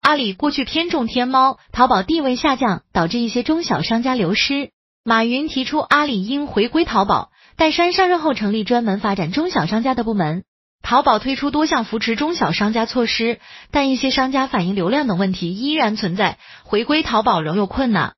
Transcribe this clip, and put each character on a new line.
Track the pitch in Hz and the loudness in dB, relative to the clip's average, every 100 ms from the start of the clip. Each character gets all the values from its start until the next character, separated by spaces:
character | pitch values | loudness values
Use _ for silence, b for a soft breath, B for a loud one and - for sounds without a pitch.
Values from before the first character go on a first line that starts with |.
阿 | 269 | 2
里 | 302 226 | 2 -2
过 | 190 294 | -2 -2
去 | 285 247 | -2 -2
偏 | 311 339 | -2 -2
重 | 339 226 | -2 -2
天 | 247 247 | -2 0
猫， | 262 262 262 b | 4 2 0 b
淘 | - 247 | 2 4
宝 | 208 | 4
地 | 190 320 | 2 0
位 | 269 247 | 0 0
下 | 311 254 | 0 2
降， | 247 175 _ | 0 -2 _
导 | - 165 | -2 0
致 | 240 | 0
一 | 233 | -2
些 | 240 | -2
中 | 247 320 | 0 -2
小 | 339 165 | 0 -2
商 | 160 226 | 0 0
家 | 254 | 0
流 | 254 170 208 | 0 0 0
失。 | - 277 277 _ _ _ | 0 -2 -4 _ _ _
马 | - 226 | 0 0
云 | 226 254 302 | 2 -2 -2
提 | 269 | -4
出 | 262 302 | -2 -4
阿 | - 285 294 | 2 2 2
里 | 220 | -2
应 | 196 277 294 | -2 -4 -2
回 | - 226 | -2 0
归 | 320 339 | 0 0
淘 | 220 202 | 0 2
宝， | 156 - b b b | 0 -2 b b b
戴 | 320 | 0
珊 | - 349 | 2 0
上 | 359 370 | 2 2
任 | 349 | 2
后 | 311 262 | 0 -2
成 | 208 | -2
立 | 220 | -2
专 | 202 240 | 0 0
门 | 226 196 | 2 -2
发 | 214 196 | -2 -2
展 | 160 | -2
中 | 190 339 | -2 -2
小 | 370 160 | -2 0
商 | 214 | 0
家 | 247 254 | 0 -2
的 | |
部 | 226 | -2
门。 | 214 156 165 - _ _ _ | 0 0 -2 -8 _ _ _
淘 | - 247 | 0 2
宝 | 294 220 | 4 2
推 | 254 269 | 0 -2
出 | 285 | -2
多 | 285 311 | 0 0
项 | 294 220 | 0 -2
扶 | 214 | -4
持 | 220 226 | -2 -2
中 | 294 339 | -2 -2
小 | 185 | -2
商 | 165 208 | 0 0
家 | 226 226 | 0 -2
措 | 254 233 | 0 0
施， | - 226 226 B B B | 0 -2 -4 B B B
但 | 294 269 | -2 0
一 | 262 | 0
些 | 269 | 0
商 | 262 262 | 0 0
家 | 269 262 | 0 0
反 | 233 175 | 0 0
映 | 202 | 0
流 | 170 | 0
量 | 269 277 | 0 0
等 | 175 | 0
问 | 190 | 0
题 | 185 170 190 | -2 -4 -4
依 | 269 | -2
然 | 311 233 214 | 0 0 0
存 | 196 185 | -4 0
在， | 190 - B B - | -2 -2 B B -4
回 | 208 233 | -2 2
归 | 302 | 0
淘 | 320 226 | 2 0
宝 | 220 190 | 2 0
仍 | 156 180 | 0 -2
有 | 196 | -2
困 | - 262 | -2 0
难。 | 196 139 | 0 -2